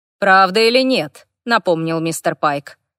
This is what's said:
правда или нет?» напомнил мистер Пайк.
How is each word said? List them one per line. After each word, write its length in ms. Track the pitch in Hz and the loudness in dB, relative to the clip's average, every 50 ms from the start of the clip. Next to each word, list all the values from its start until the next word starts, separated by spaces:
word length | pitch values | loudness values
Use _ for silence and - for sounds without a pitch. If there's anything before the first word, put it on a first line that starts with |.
| _ _ _ - | _ _ _ -4
правда 440 | 202 196 190 190 190 185 185 220 | 0 4 4 4 4 4 2 2
или 200 | 226 226 240 262 | 2 2 2 2
нет?» 460 | 262 262 262 202 151 151 - - - _ _ _ - | 2 0 0 -2 -4 -6 -10 -20 -20 _ _ _ -6
напомнил 560 | 240 233 220 - - 170 160 165 165 165 165 | -2 -2 -2 0 0 -2 -2 -2 -4 -4 -4
мистер 380 | 160 165 160 - - 170 156 - | -4 -4 -6 -4 -4 -6 -4 -2
Пайк. 420 | - 151 143 143 143 - - _ _ _ _ | -2 -2 -2 -4 -8 -14 -20 _ _ _ _